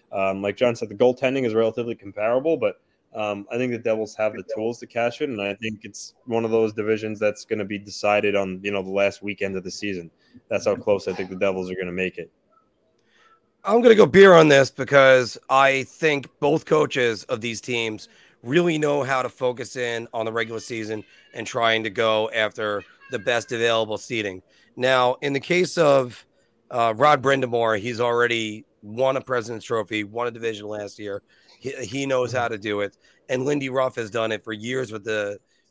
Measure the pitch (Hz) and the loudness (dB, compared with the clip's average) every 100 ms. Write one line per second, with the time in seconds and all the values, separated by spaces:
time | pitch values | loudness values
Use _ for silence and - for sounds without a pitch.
0 | _ 101 95 98 101 101 123 117 107 104 | _ -2 -2 0 -4 0 0 0 -8 2
1 | 123 127 131 135 123 110 113 120 120 113 | 2 2 -2 0 0 0 0 -2 -8 -8
2 | 98 101 110 127 156 147 104 - _ _ | -12 -4 0 0 0 0 -2 -4 _ _
3 | _ 113 107 101 101 120 127 117 117 110 | _ -6 -4 -6 -6 -4 -4 -2 -2 -2
4 | 107 - 107 107 92 110 113 120 117 120 | -4 -2 -4 -4 -10 -4 -4 -6 -8 -4
5 | 120 120 147 107 101 98 110 104 104 - | -4 -2 -6 -4 -6 -4 -8 -10 -14 -16
6 | - _ - 113 113 113 110 104 107 107 | -18 _ -4 -2 2 2 2 0 -2 0
7 | 110 104 107 - - 107 101 101 101 - | -2 -2 -2 -2 -6 -6 -4 -8 -10 -4
8 | 104 104 104 98 95 92 101 98 95 98 | 0 2 2 0 -2 -4 -6 -6 -2 0
9 | 98 - 101 98 98 95 92 - 104 90 | 0 0 -10 -6 -6 -6 -8 -8 -8 -8
10 | 82 _ _ - - 101 110 98 - 98 | -10 _ _ -20 -6 -2 -2 -2 0 0
11 | - 92 92 92 98 92 92 92 90 90 | 0 -6 -8 -2 -2 -2 -6 -6 -6 -4
12 | 92 87 82 _ _ _ _ _ _ _ | -6 -6 -18 _ _ _ _ _ _ _
13 | _ _ _ _ _ _ 196 233 240 208 | _ _ _ _ _ _ 2 6 8 8
14 | 165 190 196 170 156 139 131 - 123 143 | 8 10 10 10 10 6 4 -2 2 6
15 | 135 131 113 - - 135 135 135 123 - | 8 6 4 -8 0 4 4 2 -4 -2
16 | 160 143 131 - 147 156 - 156 143 135 | 0 0 -4 -2 0 0 2 2 2 0
17 | 120 107 - 120 117 110 - 120 113 107 | 0 -2 -6 -6 -4 -8 -4 -4 -4 -6
18 | - _ _ _ 120 160 175 156 147 143 | -14 _ _ _ -2 0 2 0 0 0
19 | 131 131 123 - 127 120 117 131 120 117 | 0 -2 -2 -2 -4 -2 -10 -6 -4 -4
20 | 117 117 110 113 113 113 - 113 107 110 | -6 -6 -4 -4 -6 -8 -8 -8 -8 -8
21 | - _ _ 120 110 127 113 113 110 98 | -10 _ _ -14 -8 0 2 2 -2 -2
22 | 113 110 110 110 107 117 107 104 - _ | 0 2 0 -2 -2 -2 -4 -6 -8 _
23 | - 120 110 120 - 117 117 113 110 104 | -10 -6 -2 -2 -2 -2 0 0 -2 -6
24 | - 117 101 92 _ _ _ - 127 127 | -6 -6 -6 -8 _ _ _ -4 0 4
25 | 123 131 143 139 - 175 180 175 151 139 | 2 0 -4 -4 -2 0 0 2 4 4
26 | 123 107 - _ _ _ - 123 117 110 | 2 -8 -20 _ _ _ -10 -2 0 4
27 | 147 147 135 135 123 117 113 107 120 113 | 4 4 4 2 0 0 2 0 -2 -2
28 | 120 120 120 117 110 107 - _ 104 110 | 0 2 2 0 -4 -8 -16 _ -14 -2
29 | 131 135 131 123 110 113 - 113 98 107 | 0 0 -2 -4 -4 -10 -4 -4 -2 -6
30 | 101 113 120 113 117 104 104 107 101 - | -6 -6 -6 -4 -6 -6 -10 -10 -10 -12
31 | 104 98 _ _ _ _ 135 135 107 135 | -10 -10 _ _ _ _ -12 -10 -8 -6
32 | 135 127 120 123 117 107 107 104 101 _ | -2 -2 0 -2 -4 -4 -4 -4 -4 _
33 | _ _ - 127 131 147 135 131 131 123 | _ _ -4 -2 0 -2 -2 -2 -2 -4
34 | 110 113 113 107 113 107 113 131 113 110 | -6 -4 -4 -4 -8 -10 -6 -6 -6 -10
35 | 107 107 101 104 _ _ - | -6 -4 -4 -10 _ _ -18